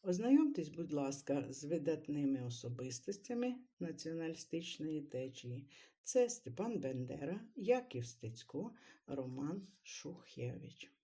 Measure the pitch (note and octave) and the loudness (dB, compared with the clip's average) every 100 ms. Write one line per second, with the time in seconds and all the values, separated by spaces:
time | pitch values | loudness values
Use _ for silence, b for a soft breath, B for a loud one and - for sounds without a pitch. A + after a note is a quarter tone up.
0 | G3 F3+ A#3 C#4+ D#4 G3 D3+ E3 E3+ D3 | 2 4 10 10 10 4 -2 -4 0 2
1 | C#3 C#3 - C#3+ C3+ C3 D3 E3 D3 D3+ | 0 -2 2 2 2 -6 0 2 2 0
2 | - D3 C#3 C3+ B2 A#2+ A#2+ B2 C3 B2+ | 0 2 2 2 0 -4 -6 -4 -4 -4
3 | - G3+ - A#3+ B3 B3 - _ E3+ D#3+ | -6 -6 -2 0 0 -2 -12 _ -6 -4
4 | D#3+ E3 E3 D#3+ - E3 F3 - D#3 D3+ | -4 -2 -4 -6 -4 -4 -4 -6 -2 -2
5 | C#3+ B2+ C3 - A#2+ B2+ C#3+ B B B | -4 -6 -6 -8 -8 -8 -10 B B B
6 | - B3+ A#3+ A#3+ - A#2+ A3 G#3+ C3+ C3 | 2 4 4 2 -8 -4 -2 0 -2 -2
7 | B2+ C#3+ D3 G3+ - - G3+ B3 B3 B2 | -4 -4 -4 -4 -6 -4 4 4 2 -6
8 | A#2 - A2+ A2+ - C#3+ A3 B B B | -6 -8 -10 -10 -8 -6 -6 B B B
9 | - C#3 B2+ C3 D3 G3 F#3+ - - - | -8 -6 -4 -4 -4 -4 -8 -18 -16 -12
10 | - F3+ - - B2 - C#3 - - _ | -10 -12 -14 -6 -6 -6 -12 -16 -20 _